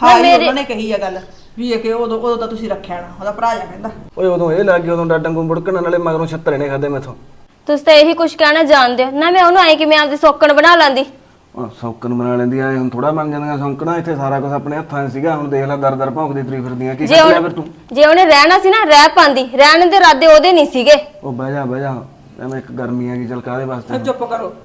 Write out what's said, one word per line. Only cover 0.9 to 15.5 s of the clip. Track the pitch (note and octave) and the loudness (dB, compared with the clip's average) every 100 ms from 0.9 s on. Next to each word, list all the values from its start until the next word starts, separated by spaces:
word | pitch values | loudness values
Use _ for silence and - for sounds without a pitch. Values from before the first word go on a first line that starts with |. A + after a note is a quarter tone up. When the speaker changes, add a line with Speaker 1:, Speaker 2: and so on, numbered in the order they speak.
Speaker 1:
ਆ | G3+ | -6
ਗੱਲ, | G3 F#3 - - - - | -6 -10 -16 -20 -20 -10
ਵੀ | B3 | -6
ਇਹ | A3+ | -4
ਕਿ | A3 | -4
ਉਦੋਂ, | A3+ A#3 A3 | -4 -4 -4
ਉਦੋਂ | A#3+ A#3 | -4 -4
ਤਾਂ | A3+ | -6
ਤੁਸੀਂ | A3 A3 | -8 -8
ਰੱਖਿਆ | G3 - F3 | -8 -10 -14
ਨਾ, | F3 - | -14 -12
ਉਹਦਾ | G3+ | -10
ਭਰਾ | G#3 A#3 A3+ | -4 -4 -4
ਜਾ | - | -8
ਕਹਿੰਦਾ। | F#3 A3 - - - | -12 -14 -14 -16 -4
Speaker 3:
ਓਏ, | F#3 | -2
ਉਦੋਂ | F3 E3+ | 0 0
ਇਹ | E3 | 0
ਲੱਗ | G3+ F3 | 2 0
ਗਈ, | E3+ | 0
ਉਦੋਂ | E3+ E3 | -4 -2
ਡਾਡਾਂ | D#3+ D#3+ | -2 -2
ਵਾਂਗੂ | D#3+ D#3+ | -4 -4
ਮੁੜਕਣ, | E3 E3+ F#3 | -4 -4 -4
ਨਾਲੇ | E3+ F3 | -2 -2
ਮਗਰੋਂ | E3+ D#3+ D#3+ | -2 -4 -6
ਛਿੱਤਰ | D#3+ D#3+ | -6 -4
ਇਹਨੇ | C#3+ C#3+ | -4 -4
ਖਾਦੇ | C#3 C#3+ | -6 -6
ਮੈਥੋਂ। | C#3 B2+ A#2 - - - _ - | -6 -10 -18 -20 -20 -20 _ -4
Speaker 2:
ਤੁਸੀਂ | D4 C#4+ | -2 4
ਤਾਂ | |
ਇਹੀ | D4+ D4+ | 4 4
ਕੁਛ | E4 E4 - | 2 -2 0
ਕਹਿਣਾ | D4+ D#4 | 0 2
ਜਾਣਦੇ | D4+ D4 B3 B3 B3+ | 4 4 2 0 -2
ਹੋ | |
ਨਾ, | C#4 D#4+ | 0 0
ਮੈਂ | F#4 | 4
ਉਹਨੂੰ | F4 F#4 | 4 4
ਐਂ | E4+ D#4 | 4 2
ਕਿਵੇਂ | D4+ D4+ | 2 2
ਆਪਦੀ | D4 C#4+ | 0 2
ਸੌਕਣ | D#4 C#4+ D4+ | 2 4 2
ਬਣਾ | D4 D#4+ F4 | 4 4 4
ਲੈਂਦੀ। | D4+ C4 C4+ - _ _ _ - | 2 0 -4 -10 _ _ _ -14
Speaker 3:
ਉਹ | A#2 - | -14 -10
ਸੌਕਣ | A#2 A2+ B2 | -12 -10 -6
ਬਣਾ | A#2+ B2 B2 | -4 -2 -2
ਲੈਂਦੀ | B2 C3+ | -2 -2
ਆ, | C3+ | -2
ਹੁਣ | C3 B2+ | -4 -4
ਥੋੜ੍ਹਾ | A#2 C#3+ | -4 -4
ਬਣ | D#3 D3+ | -4 -6
ਜਾਂਦੀਆਂ | D3 D3 C#3+ | -8 -8 -6
ਸੌਕਣਾ, | C#3+ C3+ D#3+ E3+ | -6 -6 -6 -6
ਇੱਥੇ | E3 D3 | -6 -6
ਸਾਰਾ | C#3 C#3 | -4 -6
ਕੁਛ | C#3 | -6
ਆਪਣੇ | C#3+ C#3+ D3 | -8 -8 -10
ਹੱਥਾਂ | D#3 D3 C#3 | -8 -8 -8
'ਚ | |
ਸੀਗਾ। | C3 D#3+ D3+ | -6 -4 -4
ਹੁਣ | |
ਦੇਖ | C#3+ | -4